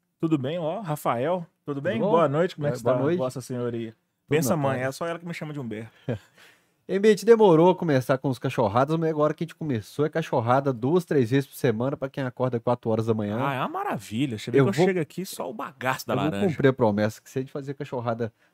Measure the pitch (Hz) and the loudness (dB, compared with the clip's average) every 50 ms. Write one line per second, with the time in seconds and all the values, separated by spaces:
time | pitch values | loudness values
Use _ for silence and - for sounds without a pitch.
0 | _ _ _ - 170 160 156 139 123 135 170 180 160 151 180 226 208 160 151 - | _ _ _ -4 0 0 0 0 0 -4 -4 -4 -4 -4 -6 -6 -4 -6 -6 -2
1 | - 156 123 117 131 160 185 180 165 - _ _ - 151 143 139 139 175 220 226 | -2 -2 0 0 0 -2 -2 -2 -4 -10 _ _ -8 -8 -6 -4 -2 -2 -2 0
2 | - 156 160 170 160 139 139 160 185 185 - 151 147 147 123 120 113 120 127 123 | 2 4 4 4 4 4 4 2 0 0 -2 -4 -4 -4 -4 -2 0 0 2 2
3 | 135 151 175 180 131 127 - 135 117 - 127 123 123 120 117 117 117 113 - _ | 2 0 0 0 -2 -4 -4 -8 -10 -8 -6 -4 -4 -4 -4 -6 -8 -8 -12 _
4 | _ _ _ _ _ - 139 160 143 127 185 156 139 135 135 123 131 - - - | _ _ _ _ _ 0 0 0 2 2 0 0 0 0 -2 -2 -4 -6 -6 -6
5 | 175 170 170 165 175 175 170 - 165 151 147 147 123 113 104 110 113 110 _ _ | -6 -6 -6 -8 -8 -12 -10 -10 -10 -10 -8 -8 -8 -8 -8 -8 -10 -14 _ _
6 | - - 117 - - _ _ _ - - _ _ _ _ _ _ _ - 180 196 | -6 -6 -6 -6 -6 _ _ _ -20 -20 _ _ _ _ _ _ _ -4 -2 4
7 | 196 220 208 - 196 220 233 220 220 190 160 156 170 185 175 - 180 160 139 127 | 6 6 4 6 6 6 6 8 8 8 8 8 8 6 4 4 2 2 2 2
8 | 120 - 139 - - 139 123 - - 135 - 139 117 98 101 123 135 147 160 165 | 2 2 -2 0 0 -2 -4 -2 -4 -4 0 0 0 2 2 2 2 2 0 -2
9 | 160 160 160 147 147 151 151 - 170 160 - - 165 151 123 107 - - - - | 0 -2 0 0 0 0 0 -4 -8 -10 -8 -8 -4 -4 -4 -4 -4 -6 -4 -4
10 | 147 156 - 160 160 - 160 131 110 117 123 139 139 143 123 110 117 135 175 185 | -2 -2 -2 -4 -4 0 -2 0 2 4 2 2 2 0 -2 -2 0 2 2 0
11 | 170 - 170 139 120 110 135 135 131 - - - - 127 107 110 123 139 147 - | 0 2 2 2 2 2 2 0 0 -2 -8 -2 0 0 0 0 -2 -4 -4 -4
12 | 135 135 - 147 135 123 - - 127 127 120 113 - 123 120 - - 117 110 110 | -8 -8 -6 -6 -6 -6 -4 -4 -4 -2 -2 -2 0 -2 -2 -2 0 -2 -2 0
13 | 110 117 110 110 104 101 104 117 127 139 135 127 156 294 320 381 403 403 302 120 | 0 0 -2 -2 -2 -4 -4 -4 -4 -4 -2 -4 -4 -4 -6 -6 -6 -6 -6 -8
14 | 101 - 107 117 147 135 113 104 - 120 120 139 135 - - 143 185 196 185 180 | -8 -8 -4 -4 -4 -4 -4 -8 -6 0 2 4 4 4 4 2 2 2 2 -2
15 | 147 - - 175 190 - - - - - 110 110 - 180 135 - 120 131 127 - | -4 -6 -8 -10 -10 -10 -8 -10 -10 -10 -8 -10 -12 -12 -12 -6 -4 -4 -4 -4
16 | - - 107 104 98 - - 202 202 180 131 - 135 135 127 - 123 107 101 104 | -4 -4 -2 0 0 -2 -2 0 -2 -2 0 2 2 2 4 4 2 2 2 2
17 | 107 110 - - _ - - 135 131 135 - 147 135 143 135 - 147 - 143 123 | 0 0 -2 -6 _ -10 -8 -8 -8 -8 -10 -12 -10 -10 -10 -10 -10 -8 -8 -6
18 | 117 123 113 117 117 107 _ _ _ _ | -4 -4 -4 -4 -4 -6 _ _ _ _